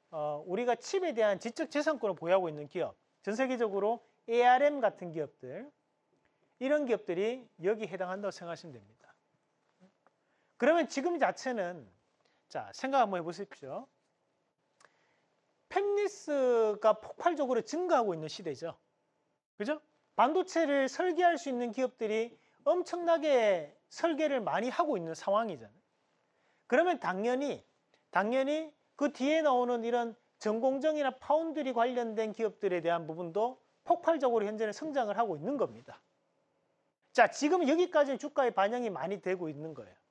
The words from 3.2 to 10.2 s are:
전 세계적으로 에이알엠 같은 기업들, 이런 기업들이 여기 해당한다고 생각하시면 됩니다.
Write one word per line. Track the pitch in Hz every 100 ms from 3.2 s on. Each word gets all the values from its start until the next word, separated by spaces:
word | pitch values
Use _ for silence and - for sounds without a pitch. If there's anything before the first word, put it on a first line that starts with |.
전 | - 214
세계적으로 | 262 254 220 196 202 240 - _ -
에이알엠 | 233 247 254 294 294
같은 | 220 - 175
기업들, | 160 143 _ 127 160 285 _ _ _ _ _ _ _ _ _
이런 | 262 302 269
기업들이 | 208 202 175 214 254 233 -
여기 | 170 214 202
해당한다고 | 180 185 190 202
생각하시면 | - 170 165 170
됩니다. | 120 101 110 - _ _ _ _ _ _ _ 185 _ _ _